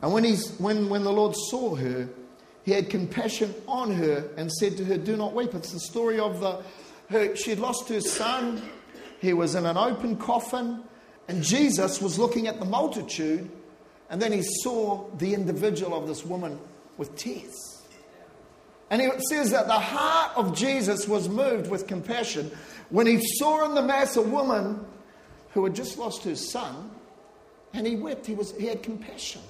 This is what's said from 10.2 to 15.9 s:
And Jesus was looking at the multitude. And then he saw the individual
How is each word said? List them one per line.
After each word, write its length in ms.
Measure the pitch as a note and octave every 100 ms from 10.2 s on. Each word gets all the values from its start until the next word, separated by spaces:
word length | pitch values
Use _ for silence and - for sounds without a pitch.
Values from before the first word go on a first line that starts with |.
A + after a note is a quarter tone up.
| - A#3+ - B3+ A#3+ A#3 - - - - -
And 140 | F3+
Jesus 580 | D3+ A#3 D4 F3+ F#3+ F#3
was 200 | G3 E3
looking 260 | A#3 A#3+ A3
at 140 | G#3+
the 60 | F#3
multitude. 840 | A3+ D4+ A#3 D3 - D#3 D#3+ F3+ - - - - - -
And 100 | F3
then 100 | A3+
he 120 | G#3
saw 680 | E3+ - B3+ A#3 G#3+ G3 - C#3
the 160 | F3+
individual 640 | G3+ F3+ D#3 G#3 E3 F3+